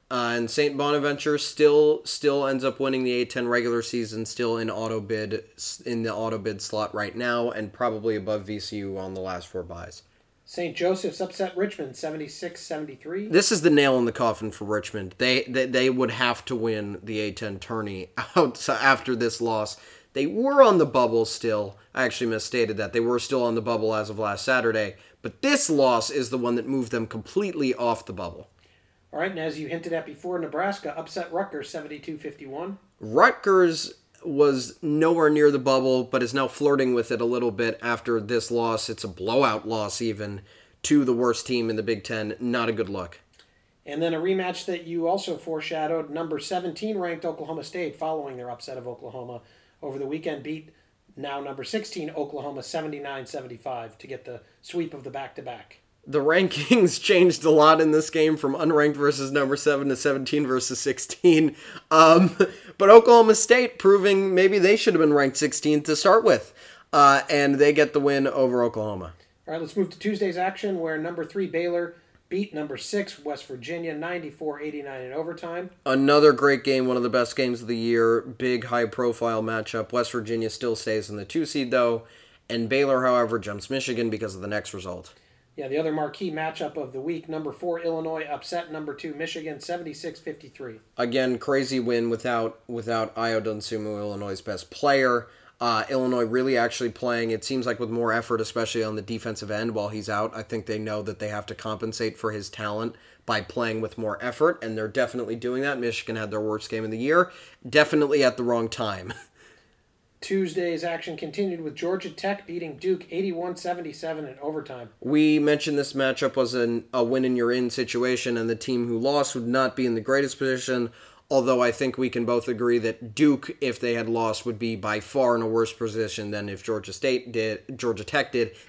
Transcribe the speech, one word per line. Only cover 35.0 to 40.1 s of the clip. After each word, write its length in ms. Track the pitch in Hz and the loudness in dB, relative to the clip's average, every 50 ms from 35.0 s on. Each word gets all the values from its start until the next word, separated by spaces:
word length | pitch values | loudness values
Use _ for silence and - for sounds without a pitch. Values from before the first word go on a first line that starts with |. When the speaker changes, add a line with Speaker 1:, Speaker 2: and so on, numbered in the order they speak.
| 160 165 170 165 156 151 | 4 4 4 6 6 6
Speaker 1:
near 200 | 151 151 147 147 | 6 8 6 6
the 80 | 143 139 | 6 4
bubble, 460 | 123 135 131 131 131 131 131 127 120 | 4 4 4 4 4 4 2 2 2
but 180 | - - 131 | 0 0 0
is 120 | 123 113 123 | 0 0 0
now 120 | 139 131 | -2 -2
flirting 460 | 127 - - 147 143 139 131 135 127 | -2 -2 0 2 2 4 4 4 2
with 180 | 123 120 113 - | 2 0 0 0
it 100 | 127 107 | -2 -2
a 40 | 117 | 0
little 260 | 117 123 120 123 117 | 0 0 0 0 -2
bit 280 | 101 101 117 113 - - | 0 0 -2 -2 -2 -4
after 400 | 107 120 117 113 - 123 117 113 | -4 -2 -4 -2 0 -2 -2 0
this 300 | 104 104 120 117 110 - | 0 0 -2 -2 -2 0
loss. 400 | 120 117 117 113 113 107 - - | -2 0 0 0 -2 -2 -4 -6
It's 120 | 110 - | -8 -8
a 60 | - 104 | -10 -10
blowout 580 | 87 87 92 104 117 135 139 120 107 107 - | -8 -6 -4 0 2 2 2 2 0 -2 -4
loss 360 | 107 113 110 104 101 - - | -4 -4 -4 -4 -4 -4 -4
even 400 | 120 113 | -4 -4